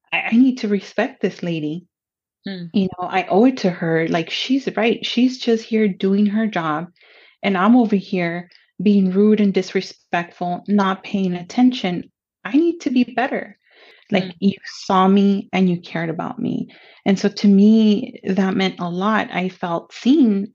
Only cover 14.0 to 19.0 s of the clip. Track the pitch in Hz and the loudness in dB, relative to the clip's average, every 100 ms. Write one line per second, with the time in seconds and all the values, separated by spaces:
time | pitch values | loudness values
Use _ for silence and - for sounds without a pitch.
14 | _ 196 185 - 196 - - - - 185 | _ -4 -4 -2 -2 -2 -10 -12 -2 2
15 | 190 202 196 196 - 185 185 175 - 165 | 4 4 4 0 -2 0 0 0 -6 -8
16 | 165 165 85 - - - - - - _ | -6 -6 -8 -6 -6 -6 -10 -16 -20 _
17 | - 190 202 196 202 196 208 220 214 202 | -2 0 0 2 4 6 6 6 4 2
18 | - - - 190 190 185 190 185 175 175 | -4 -10 -4 -2 -2 0 -2 -4 -6 -4